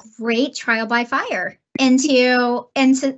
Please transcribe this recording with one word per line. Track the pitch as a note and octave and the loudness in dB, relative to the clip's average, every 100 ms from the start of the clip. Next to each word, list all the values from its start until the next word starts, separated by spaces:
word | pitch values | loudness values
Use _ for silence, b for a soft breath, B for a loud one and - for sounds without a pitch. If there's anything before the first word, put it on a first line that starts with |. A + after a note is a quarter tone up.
| - - | -14 -8
great | A3+ A3+ C#4 | -4 -2 -2
trial | - - A3+ A3 | -4 -4 -4 -2
by | A#3+ | -2
fire | A#3+ C#4+ A#4 G3 F3 - _ - | -2 -4 -4 -6 -8 -12 _ -2
into, | C4 C4 D4 B3+ B3+ B3 B3 A#3+ - C4+ | 2 2 4 2 4 2 0 -2 -6 0
into, | C4 C4 C#4 | 2 2 0